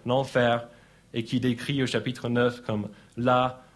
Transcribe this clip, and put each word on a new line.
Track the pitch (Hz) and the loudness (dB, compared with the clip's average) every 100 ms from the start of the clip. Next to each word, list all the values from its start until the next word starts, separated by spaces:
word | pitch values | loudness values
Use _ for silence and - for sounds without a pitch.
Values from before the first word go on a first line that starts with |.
| 120 | 0
l'enfer | 127 131 127 120 117 - - - _ _ | 0 2 2 4 2 -2 -18 -20 _ _
et | 120 113 | -8 -2
qui | 127 | 0
décrit | 127 120 - 143 | 0 -2 -2 -2
au | 127 | 0
chapitre | 113 127 120 120 | -2 -4 -6 -2
neuf | 120 120 120 | 2 2 0
comme | - 107 104 - - - | -4 -4 -4 -10 -14 -2
là | 123 127 127 - - | 2 4 2 -4 -18